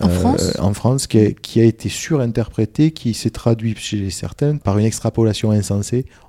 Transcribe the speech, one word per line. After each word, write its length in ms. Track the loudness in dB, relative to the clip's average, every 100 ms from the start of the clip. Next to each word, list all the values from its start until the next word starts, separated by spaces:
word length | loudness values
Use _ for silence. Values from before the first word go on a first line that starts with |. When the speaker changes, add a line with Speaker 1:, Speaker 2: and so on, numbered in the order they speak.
Speaker 1:
En 80 | 0
Speaker 2:
euh, 100 | 2
Speaker 1:
France ? 360 | 2 0 0 0
Speaker 2:
en 140 | -2
France, 340 | 0 0 0 2
qui 120 | 4
a, 140 | 4
qui 280 | 0 -2 4
a 40 |
été 260 | 4 2 -6
surinterprété, 1000 | -6 -4 -2 0 -2 -4 -2 -2 2 0
qui 200 | 0 -4
s'est 160 | -2 -4
traduit 440 | -2 0 0 -2 -6
chez 320 | -6 -4 -4
certains 480 | -6 -10 -2 -2 0
par 220 | 0 2
une 80 | 2
extrapolation 640 | 0 -2 0 0 0 0
insensée. 560 | 0 0 -4 -2 -4 -6 -14